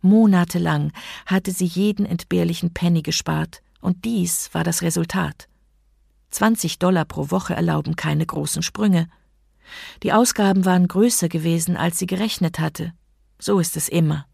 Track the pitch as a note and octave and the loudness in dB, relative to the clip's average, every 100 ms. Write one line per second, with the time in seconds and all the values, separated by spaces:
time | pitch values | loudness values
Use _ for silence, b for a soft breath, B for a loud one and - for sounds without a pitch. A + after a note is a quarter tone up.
0 | F#3 G#3+ A3 F#3+ F3 F3 E3+ D3+ D3 B | 6 6 8 6 2 0 -2 -2 -2 B
1 | B B - F#3 F#3 F#3 F3+ E3+ G#3 G#3 | B B -2 -2 -2 -4 -4 0 -2 0
2 | G3+ F3 - F3+ E3+ E3 F3 E3+ F3 E3+ | -2 -4 -2 -2 0 -2 -4 -2 0 0
3 | D3+ E3 - D#3 D#3+ - _ _ - F3+ | 0 -4 -2 -4 -4 -10 _ _ -4 -4
4 | A3+ A#3 F3 - - E3+ E3 E3+ E3+ E3 | -2 -2 -2 -4 -4 -4 -2 -2 -2 -2
5 | E3 F#3 D#3+ - - _ _ _ _ _ | -2 -2 -4 -6 -20 _ _ _ _ _
6 | _ _ _ - G#3+ A3+ E3 - F3+ F#3 | _ _ _ -2 0 2 -2 0 2 2
7 | D#3 - D3 F3+ - E3+ E3+ D#3 D#3 E3 | 0 -4 -4 -4 -2 -2 0 0 -2 -4
8 | D#3 D3+ E3 D3+ D3+ - E3+ - G#3+ F3+ | -2 -2 -2 -4 -4 -4 -6 -2 2 2
9 | E3 b b _ _ _ B B B B | 0 b b _ _ _ B B B B
10 | G#3 G#3+ B3 - G3+ G3 F#3 F3+ F3+ F#3 | 0 2 2 2 2 4 4 4 4 4
11 | A#3 A#3 E3+ E3 D#3+ E3 E3 F3 E3 E3+ | 2 2 -2 -2 0 0 0 -2 -2 -2
12 | F3+ F#3 A3 - E3+ E3+ D#3+ - E3 E3+ | -4 -4 -4 -2 -2 0 -4 -4 -10 -10
13 | _ _ _ _ - G3+ E3 - - E3+ | _ _ _ _ 0 0 0 -2 -2 0
14 | D#3+ D3+ C#3 | 2 0 -6